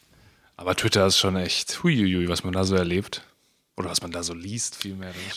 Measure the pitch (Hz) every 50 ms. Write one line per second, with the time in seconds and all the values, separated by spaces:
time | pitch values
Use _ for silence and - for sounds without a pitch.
0 | _ _ _ - - - _ _ _ _ - - 87 90 92 - - 113 - 104
1 | 95 98 95 - - 98 92 92 90 85 - - - - - - - 175 160 120
2 | 101 95 92 90 87 87 87 85 - 92 92 95 95 95 95 92 90 85 87 95
3 | 104 - - - - - _ _ _ _ _ _ _ _ - - 92 87 85 -
4 | - 87 85 87 87 82 85 85 87 101 110 117 - - - - - 101 98 95
5 | 92 92 90 92 92 98 -